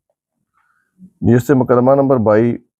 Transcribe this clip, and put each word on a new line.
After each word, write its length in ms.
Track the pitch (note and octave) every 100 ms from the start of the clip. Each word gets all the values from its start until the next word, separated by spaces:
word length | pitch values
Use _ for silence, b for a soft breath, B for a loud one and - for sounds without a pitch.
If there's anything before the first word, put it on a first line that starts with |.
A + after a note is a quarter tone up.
| _ _ _ _ _ _ _ _ _ _ - _
ਜਿਸ 240 | A2+ B2 B2
ਤੇ 60 |
ਮੁਕੱਦਮਾ 420 | C3+ B2 B2 B2+ C#3
ਨੰਬਰ 220 | C#3 C3
ਬਾਈ 420 | G#2+ G#2+ A#2+ A#2 _